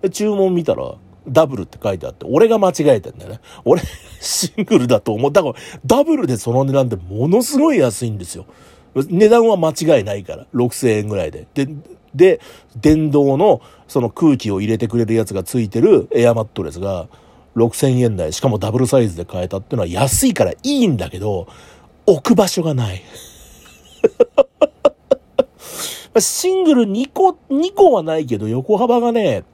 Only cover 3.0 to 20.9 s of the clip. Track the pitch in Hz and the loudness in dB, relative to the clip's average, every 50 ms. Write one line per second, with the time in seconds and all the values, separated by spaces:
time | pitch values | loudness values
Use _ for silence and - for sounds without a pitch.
3 | 90 - - - - 98 104 117 _ - - - - 117 147 175 - - - - | 0 -8 -18 -18 -18 -18 -18 -18 _ -20 -20 -8 2 2 2 2 2 -8 -12 -18
4 | - - - - - - - - - 170 _ - 208 - 226 175 123 120 123 104 | -20 -20 -20 -14 -10 -8 -6 -6 -6 -6 _ -6 -2 2 2 2 2 2 0 -2
5 | - - 107 107 123 143 147 202 170 139 - - - - - - - 131 226 262 | 0 -4 -6 -2 -4 0 0 0 0 0 -6 -8 -16 -20 -20 -16 -2 0 2 2
6 | 285 320 320 269 240 156 127 101 - 117 117 127 139 135 135 139 135 123 113 92 | 2 2 0 -2 0 -2 -4 -4 -4 -2 -2 0 0 2 0 0 0 0 -4 -8
7 | 85 90 98 107 123 156 180 226 247 240 294 269 294 330 294 208 139 123 104 - | -10 -12 -6 -4 -2 0 2 0 0 0 0 0 2 2 2 2 2 0 0 -4
8 | 123 117 107 101 90 85 - 85 - - - _ - - - - _ _ _ 131 | -8 -8 -8 -8 -10 -14 -16 -16 -18 -20 -20 _ -20 -20 -20 -20 _ _ _ -4
9 | 139 - 175 175 214 214 233 240 233 226 214 185 160 160 151 - 165 156 160 127 | -4 -2 2 4 4 6 6 6 6 4 2 2 0 -2 -2 -2 0 2 2 2
10 | 98 101 101 104 90 - 78 78 - _ - 117 123 123 - - - 123 110 107 | 2 -2 -8 -10 -8 -12 -14 -14 -14 _ -2 -2 -2 0 -2 -2 0 0 0 0
11 | 104 107 104 98 85 78 76 85 - _ _ - 139 139 156 143 - - - _ | -2 -4 -4 -4 -4 -6 -8 -12 -18 _ _ -6 -6 -6 -6 -16 -18 -20 -20 _
12 | _ _ - 135 180 190 165 - - - - - _ _ _ 117 - 151 156 156 | _ _ 2 4 6 6 6 2 -2 -18 -20 -20 _ _ _ 0 2 2 2 4
13 | 156 156 139 147 143 139 135 139 185 214 160 131 _ - - _ _ _ - 143 | 2 0 2 2 2 2 2 2 4 2 2 2 _ -18 -20 _ _ _ -4 -2
14 | 120 110 - - 170 160 139 120 - 110 101 92 104 107 110 104 123 110 104 120 | -2 -2 -2 2 2 2 2 2 0 -4 -4 -4 -2 -2 -2 -2 -2 -2 -2 -2
15 | 117 104 113 113 110 - 101 98 90 - - 127 113 101 - 113 135 214 202 127 | -2 0 0 -2 -2 -2 -4 -8 -8 -4 -4 -4 -4 -2 -2 2 4 4 4 4
16 | 90 - - - 117 120 117 113 107 - _ - 92 76 80 87 95 98 95 87 | 2 0 0 2 2 2 2 2 -4 -6 _ -8 -8 -8 -8 -8 -8 -6 -6 -6
17 | 80 - _ _ _ _ _ - _ _ _ 117 113 117 - - - 135 127 123 | -8 -12 _ _ _ _ _ -20 _ _ _ 0 0 0 2 0 0 2 2 2
18 | 123 117 107 92 85 78 87 - - - 107 104 92 110 107 - 127 120 - 135 | 2 0 0 -2 -4 -6 -6 -2 -2 -2 -2 -2 -4 -2 -2 0 0 2 2 2
19 | 117 107 85 82 87 - - 92 90 90 - 98 98 _ - 117 95 85 87 92 | 2 2 -2 -8 -12 -10 -8 -8 -8 -6 -8 -10 -8 _ -4 -4 -4 -4 -2 -2
20 | 131 135 - - - 262 196 - - 90 - - - 254 285 277 240 202 | -2 0 0 0 0 0 2 2 0 -2 -2 -6 -6 -4 0 0 2 0